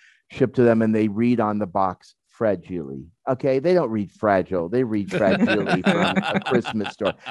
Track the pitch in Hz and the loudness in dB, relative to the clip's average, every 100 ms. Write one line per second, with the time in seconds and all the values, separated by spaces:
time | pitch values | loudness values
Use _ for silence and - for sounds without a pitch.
0 | _ _ _ - 131 - 120 113 110 110 | _ _ _ -2 -2 4 4 4 2 2
1 | 107 101 120 117 107 104 101 98 95 85 | 0 0 0 2 0 -2 -4 -2 -2 -4
2 | - _ _ - 113 92 82 90 69 69 | -14 _ _ -4 -2 -2 -4 -10 -8 -12
3 | 85 _ - 131 143 131 160 180 135 110 | -16 _ -6 -2 0 0 2 2 2 -2
4 | 101 - 107 98 87 92 85 120 123 107 | -4 -2 2 2 2 -2 -2 -2 0 -2
5 | 98 92 98 101 220 190 196 175 - 175 | -2 0 2 2 2 0 0 -2 0 0
6 | 175 190 160 180 160 127 127 110 104 - | 0 -2 -2 -4 0 -2 -2 -4 -6 -4
7 | 98 - - | -4 -4 -12